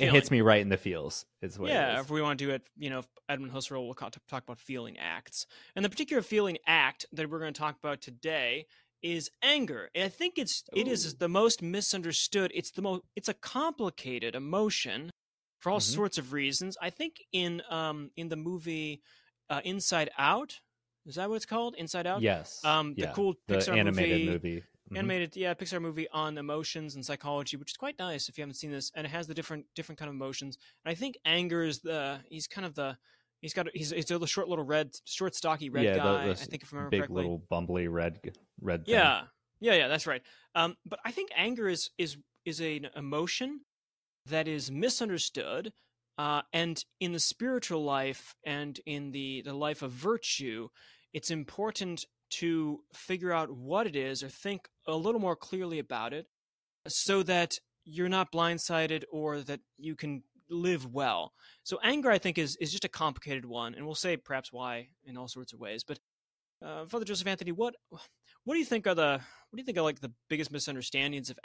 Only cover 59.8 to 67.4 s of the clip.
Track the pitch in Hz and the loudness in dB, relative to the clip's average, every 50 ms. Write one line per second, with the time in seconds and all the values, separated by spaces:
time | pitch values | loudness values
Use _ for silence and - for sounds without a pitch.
59.8 | 143 160 156 - 160 151 143 131 - _ _ _ _ - 170 170 170 180 180 156 | -8 -8 -6 -6 -6 -6 -6 -6 -10 _ _ _ _ -6 -4 0 2 2 2 0
60.8 | 127 123 120 139 139 123 104 85 82 - _ _ - - - _ - - 190 - | -2 -4 -2 0 2 2 2 2 0 -4 _ _ -20 -20 -20 _ -8 -6 -4 0
61.8 | - 226 269 302 269 254 214 180 - 190 160 175 160 139 - - 165 147 165 - | 2 2 2 4 4 4 4 4 4 2 0 0 0 -2 -2 -4 -4 -4 -4 -4
62.8 | - 185 - - 160 156 135 - - 151 139 131 117 120 120 120 117 117 117 - | -6 -6 -2 0 0 0 0 -2 -6 -6 -6 -6 -6 -6 -6 -6 -6 -6 -6 -8
63.8 | 147 156 156 - - 185 170 135 - - 139 131 131 - - 120 127 123 120 117 | -8 -8 -6 -4 -2 -2 -2 -2 -2 -4 -6 -6 -6 -8 -10 -8 -6 -6 -6 -6
64.8 | 120 - _ _ _ 139 123 127 127 123 - 127 127 - - 117 120 101 107 117 | -8 -12 _ _ _ -16 -14 -12 -10 -10 -12 -12 -14 -14 -14 -10 -8 -8 -8 -8
65.8 | - - 143 - _ _ _ _ _ _ _ _ _ _ _ - - 156 156 156 | -8 -10 -10 -12 _ _ _ _ _ _ _ _ _ _ _ -16 -14 -12 -10 -10
66.8 | 160 170 220 233 220 196 208 180 190 196 190 185 | -8 -6 -6 -4 -4 -4 -4 -4 -2 -2 -2 -4